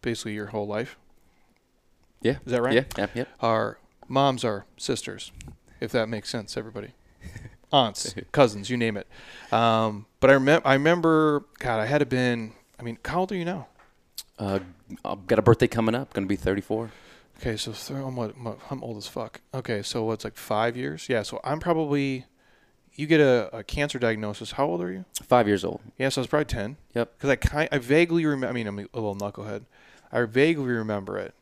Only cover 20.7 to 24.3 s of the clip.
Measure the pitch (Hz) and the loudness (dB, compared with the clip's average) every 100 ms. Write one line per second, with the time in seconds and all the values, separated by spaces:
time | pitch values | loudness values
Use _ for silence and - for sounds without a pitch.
20.7 | 123 135 160 - 120 101 110 - 151 175 | -2 -8 -8 -2 -2 -2 -8 -6 -4 0
21.7 | 160 151 143 139 131 127 _ _ _ _ | 0 2 0 0 -4 -8 _ _ _ _
22.7 | _ _ - 147 160 143 120 104 113 104 | _ _ -10 2 6 8 6 2 -8 -6
23.7 | - 147 135 120 110 107 | -2 -2 0 0 0 -4